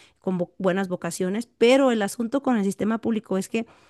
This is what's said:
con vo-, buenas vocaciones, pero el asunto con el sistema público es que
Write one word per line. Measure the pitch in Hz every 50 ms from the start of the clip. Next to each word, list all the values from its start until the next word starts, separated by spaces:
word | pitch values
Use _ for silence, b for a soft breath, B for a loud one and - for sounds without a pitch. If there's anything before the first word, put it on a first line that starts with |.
| b b b _
con | - 190 190
vo-, | 175 175 - _
buenas | - 190 185 175 196 196 180
vocaciones, | 180 - - 170 - - 185 185 202 226 233 _ _
pero | - 226 233 262 269 277 254
el | 233 220
asunto | 202 196 - - 226 226 - 277 -
con | 269 247
el | 214 190
sistema | 202 - - 196 214 226 220
público | - 220 226 214 - - 185
es | 190 185 -
que | - 226 226 b b b b